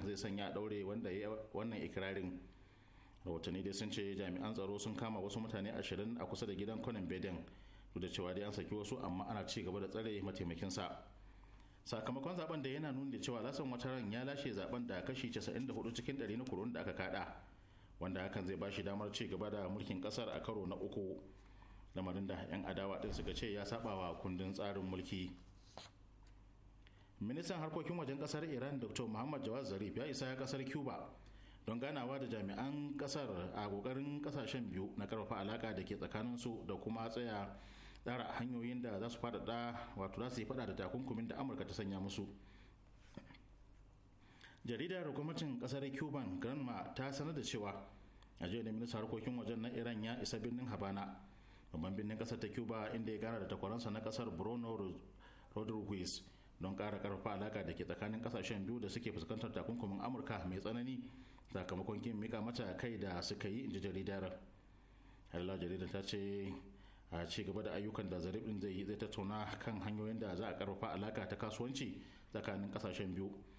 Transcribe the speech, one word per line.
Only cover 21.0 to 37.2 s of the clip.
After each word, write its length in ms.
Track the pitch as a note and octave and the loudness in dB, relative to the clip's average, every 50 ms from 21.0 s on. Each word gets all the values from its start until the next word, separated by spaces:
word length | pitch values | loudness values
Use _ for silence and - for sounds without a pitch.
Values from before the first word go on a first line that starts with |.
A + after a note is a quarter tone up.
| G2 F#2 F#2 F#2+ - - - - - - - - - - - - - - - | 0 0 -2 -4 -6 -12 -14 -16 -16 -16 -16 -16 -16 -16 -14 -14 -14 -6 -2
lamarin 300 | F#2 F#2+ F#2 F2+ G2 G2 F#2+ | 0 2 2 2 2 2 2
da 80 | G2 - F#2+ - | 0 0 0 0
'yan 160 | D#2+ D#2+ - | 0 0 0
adawa 340 | F2 F#2 F#2 G2 G2 F#2+ E2 | 2 2 2 2 2 2 2
din 120 | - G#2+ G2 | 2 0 2
suka 200 | - - - F2+ | 2 2 0 0
ce 200 | - - A2+ G2+ | 0 0 0 0
ya 100 | G2+ G2+ | 0 0
saba 280 | - A#2 A#2 A2+ A2+ G2+ | 0 0 0 2 2 2
wa 200 | F#2+ F#2 F2 E2 - | 2 2 2 0 0
kundin 320 | - G2 F#2 F2+ F#2+ F#2+ F#2+ | 0 0 2 2 2 0 2
tsarin 300 | - G#2 G2+ G2 G2 F#2+ | 2 2 2 2 2 2
mulki. 460 | F#2+ F#2 F#2 F2+ - G2+ F#2+ F#2 F2+ F2 - - - - - - - - - - - - - - - - - - - - - - - - - - - - - - - - - - - - - | 2 0 0 0 0 0 0 0 -2 -2 -6 -12 -16 -16 -18 -18 -14 -12 -12 -12 -12 -16 -18 -18 -18 -18 -18 -18 -18 -18 -18 -18 -18 -18 -18 -18 -18 -18 -18 -18 -18 -18 -18 -20 -20 -6 -4
Ministan 380 | G2+ G#2+ B2+ D#3+ E3 F3 F#3+ E3 | -2 0 0 0 0 0 0 0
harkokin 340 | D#3 D#3 D#3 F3 D3+ D3+ E3+ F3 | 0 0 0 0 2 2 0 2
wajen 200 | D#3+ B2+ C#3 C#3 | 2 0 0 0
kasar 240 | D#3 C3+ - D3+ D#3+ | 0 0 2 0 2
Iran, 360 | D#3+ D3 A#2+ B2 C#3 D3 C3+ | 2 2 2 2 2 2 0
Doctor 280 | A#2 G#2+ - - B2 A2 | 0 0 0 0 0 2
Muhammad 360 | G#2+ G#2+ B2 D3+ D3 C3+ - A2+ | 2 2 2 2 0 2 2 2
Jawad 160 | A2 C3 C#3 | 2 2 2
Zarif, 320 | F#2 G2 G2 G#2+ G2+ G2 | 2 2 2 2 2 2
ya 80 | A2 B2+ D#3 | 0 0 0
isa 260 | C3 B2+ C3+ B2+ C3 | 0 0 0 0 2
kasar 240 | C3 C3+ C3 C#3+ C3+ C3+ | 0 0 0 2 0 0
Cuba 420 | C3 - D#3 C3+ B2+ F#2+ - - - - - - - - - - - - - - | 2 2 2 2 2 0 0 -4 -6 -8 -12 -14 -14 -14 -14 -16 -16 -16 -6 -2
don 140 | - A2 A#2+ | 0 0 2
ganawa 400 | B2 C#3 D#3 C#3+ A#2+ B2 C3+ C#3 | 2 0 2 0 0 2 2 0
da 80 | C3+ A#2+ | 2 2
jami'an 720 | A2 A2 G2+ G2 G2 G2+ B2 C#3 C#3+ D3 C#3+ C#3+ C#3+ - | 2 2 2 0 2 2 0 2 2 2 2 0 2 2
kasar 300 | - C3+ - D#3+ C#3 A#2 G2 F2+ F2 F#2 - | 2 2 2 2 2 2 2 0 0 0 0
a 140 | - G#2 G#2 | 0 2 2
kokarin 480 | G2 G2+ G2+ B2+ B2+ C3+ C#3 C#3+ C#3+ D3 | 2 2 0 2 2 2 2 2 0 0
kasashen 480 | D3 D3 D3 D3 A#2+ G#2 - C3 A#2 G2+ | 0 0 0 0 0 0 2 0 0 2
biyu 240 | - F#2 F#2+ G2 - - | 2 0 0 0 0 0
na 80 | G2+ F#2+ | 0 2
karfafa 320 | A2 A2 G2+ - A#2 G2 | 2 0 2 2 0 2
alaka 320 | G2 G2+ A2 A#2 - A2+ G#2+ | 2 2 2 2 2 0 0
da 60 | F2+ F#2 | 0 0
ke 120 | - G#2 | 0 0
tsakanin 400 | G2 - E2+ - G#2+ A2 B2 A#2+ A#2+ | 0 0 0 0 0 0 0 0 0
su 220 | - B2 A2+ G#2+ - F2+ | 0 0 -2 -2 -2 -2
da 80 | G2 | -2
kuma 320 | F#2 - A2+ A2+ A#2 A2+ A#2 | 0 0 0 0 0 0 0
tsaya 400 | A#2 A#2+ | 0 0